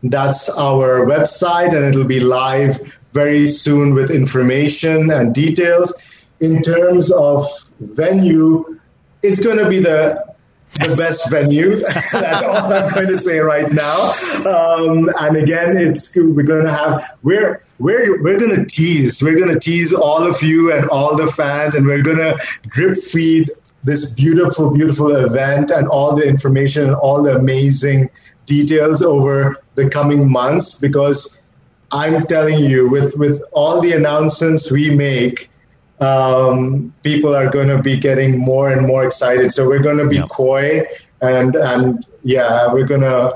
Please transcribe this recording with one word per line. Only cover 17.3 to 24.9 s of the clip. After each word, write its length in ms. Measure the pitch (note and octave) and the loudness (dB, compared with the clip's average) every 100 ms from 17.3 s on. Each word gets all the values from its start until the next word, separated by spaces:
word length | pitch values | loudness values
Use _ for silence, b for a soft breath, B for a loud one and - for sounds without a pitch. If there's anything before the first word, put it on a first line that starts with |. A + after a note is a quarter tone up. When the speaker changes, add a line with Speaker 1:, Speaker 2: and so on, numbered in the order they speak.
| G3 G3 - b _ | 0 0 -4 b _
Speaker 1:
we're, 420 | C#3 A3+ A#3 F#3 | -2 0 2 0
we're 160 | E3 G3 | 0 0
gonna 260 | A3+ G3 - | 2 0 -2
tease, 540 | - E3 E3 B2+ A#2 | -2 0 2 0 0
we're 160 | D3 D#3+ | 0 2
gonna 220 | F3+ D#3 | 2 0
tease 340 | - E3+ E3 | -2 -2 0
all 320 | - D3 D#3 | 0 0 0
of 160 | F3 - | 0 0
you 320 | D#3 D#3+ E3 | 0 2 2
and 120 | D3+ C#3 | 2 0
all 260 | C3+ C#3+ D3+ | 0 0 0
the 100 | D#3+ | -2
fans, 480 | - D3 C#3+ D3+ | -2 -4 -2 -2
and 100 | D3 | 0
we're 180 | C#3 C#3+ | 0 2
gonna 340 | C#3+ E3 D#3+ D#3+ B B A2 | 0 0 0 -2 B B -10
drip 280 | C3 F#3 F#3+ | -2 -2 -2
feed 540 | - E3 E3 D#3+ D3+ - _ _ | -4 -2 2 2 0 -6 _ _
this 300 | C3 C#3+ C3 | -4 -4 -6
beautiful, 580 | A2+ C#3+ E3 E3+ - D3+ | -2 2 2 0 0 0
beautiful 440 | C#3+ D#3+ | 2 0